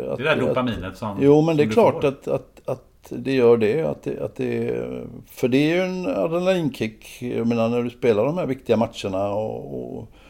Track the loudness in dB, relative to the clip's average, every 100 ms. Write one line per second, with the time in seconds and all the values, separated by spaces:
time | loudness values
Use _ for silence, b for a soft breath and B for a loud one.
0 | -6 -4 -2 0 0 0 -2 -4 -8 -10
1 | -8 2 6 6 6 2 2 4 4 4
2 | -2 -2 -4 -4 -6 -14 -10 -10 -10 _
3 | -14 -8 -2 4 6 6 4 2 -2 -6
4 | -8 -6 -8 -6 -4 -4 -4 -4 -6 -8
5 | -12 -16 -18 -4 0 2 2 0 -2 -4
6 | -4 -2 -2 0 0 0 -2 -4 -6 -8
7 | -20 -12 -6 -2 0 0 0 0 -4 0
8 | 2 4 2 -2 -4 -4 0 2 0 -4
9 | -6 -4 -4 -4 -6 -8 -10 -10 -10 -12
10 | -16 b